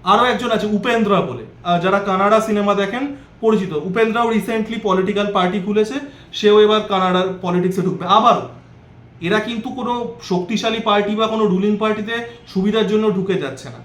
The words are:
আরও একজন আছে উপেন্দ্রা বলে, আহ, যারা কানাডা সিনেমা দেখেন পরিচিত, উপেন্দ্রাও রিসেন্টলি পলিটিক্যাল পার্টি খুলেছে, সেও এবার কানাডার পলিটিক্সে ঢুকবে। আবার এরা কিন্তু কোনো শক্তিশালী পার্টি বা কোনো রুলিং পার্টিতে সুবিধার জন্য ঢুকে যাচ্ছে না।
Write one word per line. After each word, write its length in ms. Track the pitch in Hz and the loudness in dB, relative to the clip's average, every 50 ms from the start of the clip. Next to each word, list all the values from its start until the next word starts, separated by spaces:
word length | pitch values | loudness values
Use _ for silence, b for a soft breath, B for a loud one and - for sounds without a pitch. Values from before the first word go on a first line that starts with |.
| - | 4
আরও 200 | 180 202 214 247 | 4 4 4 4
একজন 280 | 254 226 190 247 240 | 2 0 -2 -2 -2
আছে 160 | 220 190 196 | 0 0 0
উপেন্দ্রা 540 | 214 214 196 - 247 233 226 214 196 202 170 | 0 -2 0 0 0 0 2 2 2 2 2
বলে, 220 | 143 135 120 113 - - - - - | 2 -2 -8 -10 -12 -16 -20 -10 -2
আহ, 180 | 175 175 175 165 | -2 0 0 2
যারা 160 | 190 190 202 | 2 0 2
কানাডা 420 | 202 202 190 190 196 208 220 220 | 0 0 0 2 4 4 4 4
সিনেমা 320 | 220 226 208 208 208 202 202 | 2 2 -2 0 2 2 2
দেখেন 400 | 202 196 190 214 254 277 285 - B B B B - | 0 0 -2 -2 -6 -6 -6 -8 B B B B -2
পরিচিত, 320 | 226 220 220 190 190 - 156 | 2 2 2 2 0 -2 -4
উপেন্দ্রাও 560 | 147 - 190 185 226 226 226 214 233 233 226 | -4 -4 -2 0 0 0 2 2 0 0 2
রিসেন্টলি 480 | 226 208 - - 226 220 214 220 226 226 - | 0 0 0 0 -2 -2 -2 -4 -6 -4 -2
পলিটিক্যাল 480 | 202 180 190 190 208 202 202 202 196 | 0 0 2 0 0 0 -2 -2 0
পার্টি 280 | 202 196 175 180 196 202 | 0 0 0 0 0 -2
খুলেছে, 360 | 180 208 202 214 214 220 269 285 285 B B B B B | -2 0 0 0 0 0 -2 -8 -8 B B B B B
সেও 300 | - - 208 208 208 214 | -10 0 4 6 6 6
এবার 200 | 214 208 214 214 | 6 6 4 2
কানাডার 460 | 208 - 202 185 185 185 185 185 185 190 185 - | 0 -2 -2 0 0 2 2 2 0 -2 -4 -6
পলিটিক্সে 400 | - 175 175 180 185 185 - 196 | -4 -2 0 0 0 0 0 0
ঢুকবে। 240 | 160 - 139 - 170 | -2 -2 -2 -4 0
আবার 320 | 175 196 226 240 233 - - - - - - - - - - - - - - - - - - | 2 4 4 6 4 2 2 -2 -10 -14 -20 -20 -20 -20 -20 -20 -20 -20 -20 -20 -20 -16 -8
এরা 180 | 165 175 208 214 | -2 0 0 0
কিন্তু 300 | 214 240 233 214 - 254 | 0 -2 -8 -6 -8 -8
কোনো 440 | 269 262 220 240 240 240 226 - - - - | -8 -6 -6 -4 -4 -4 -4 -8 -10 -14 -6
শক্তিশালী 560 | - 190 180 175 - 226 214 226 226 220 220 | -4 -2 -2 -2 -2 -4 -2 -2 -2 -4 -2
পার্টি 360 | - 214 202 208 202 202 214 | 0 0 2 2 2 0 0
বা 120 | 214 220 | 0 0
কোনো 160 | 220 220 220 214 | 0 0 0 2
রুলিং 320 | 202 180 185 196 208 208 | 2 2 2 2 0 0
পার্টিতে 380 | 202 214 214 214 214 208 220 233 233 233 B B B B - - | 0 0 -2 -2 -2 -4 -6 -6 -6 -6 B B B B -6 -4
সুবিধার 340 | 190 190 208 202 220 208 | 0 0 2 2 0 0
জন্য 260 | 185 214 214 220 214 185 | 2 2 2 2 2 0
ঢুকে 220 | 196 185 196 185 | 0 -2 -2 -2
যাচ্ছে 340 | 180 147 135 120 - - 131 | -2 -4 -6 -10 -12 -14 -16
না। 100 | 117 120 123 | -16 -16 -20